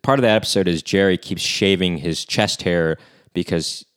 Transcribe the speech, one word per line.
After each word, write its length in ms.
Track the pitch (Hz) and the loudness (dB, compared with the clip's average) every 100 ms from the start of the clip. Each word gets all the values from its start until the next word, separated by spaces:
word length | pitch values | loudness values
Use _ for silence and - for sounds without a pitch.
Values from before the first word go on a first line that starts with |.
part 160 | - 135 | 0 2
of 40 | |
that 120 | 120 | 4
episode 320 | 107 - 101 90 | 2 2 0 0
is 160 | 82 | 0
Jerry 340 | - 98 98 90 | 0 2 2 2
keeps 240 | - 90 | -2 -6
shaving 580 | - - 98 95 92 82 | -4 0 2 2 0 -2
his 260 | 80 80 | -4 -6
chest 380 | - - 104 - | -4 -2 -2 -2
hair 360 | - 87 80 80 - _ _ | -2 0 0 -2 -8 _ _
because 520 | - 87 85 78 - - | -6 -2 -4 -4 -10 -16